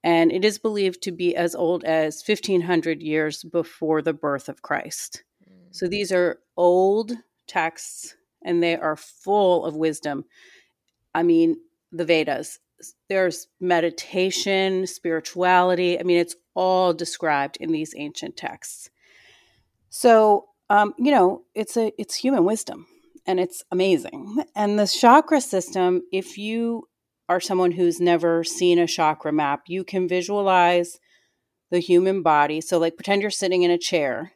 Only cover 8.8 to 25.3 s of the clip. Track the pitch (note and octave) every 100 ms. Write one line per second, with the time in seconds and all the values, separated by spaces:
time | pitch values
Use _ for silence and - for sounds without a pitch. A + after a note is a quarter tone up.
8.8 | D#3+ D#3 - _ - G#3 F#3+ F3 - D#3
9.8 | D#3+ D3+ D3+ C#3+ - _ - - _ _
10.8 | _ _ _ E3+ F3 E3 E3 E3 _ _
11.8 | _ E3+ D#3+ E3 D3+ C3 - - _ _
12.8 | - _ _ F#3+ F#3 E3+ - _ F3+ F3
13.8 | E3 E3 - F#3+ F#3 - G3+ G3 F#3+ F#3
14.8 | F#3+ - F3 D#3+ D#3+ F3 F3+ F3+ F3+ F3+
15.8 | F3+ F3 F3+ F3 E3+ - _ - F#3 F#3
16.8 | F#3 E3 E3+ - E3 C#3+ C#3 - E3 D#3+
17.8 | D#3 - D3 - - - - - - -
18.8 | - _ _ _ _ _ _ _ _ _
19.8 | _ - B3 A3 G#3+ G3+ - _ _ G#3
20.8 | G#3 - B3+ C4+ F3+ - _ - G#3+ A#3
21.8 | A3 - G#3+ - B3+ C4 F3 A3 - -
22.8 | - _ _ - - F#3 F#3 - - F#3
23.8 | F#3+ E3+ - - G3+ A3+ D4 G3+ G#3 G#3
24.8 | G#3 - A#3+ C#4 D#4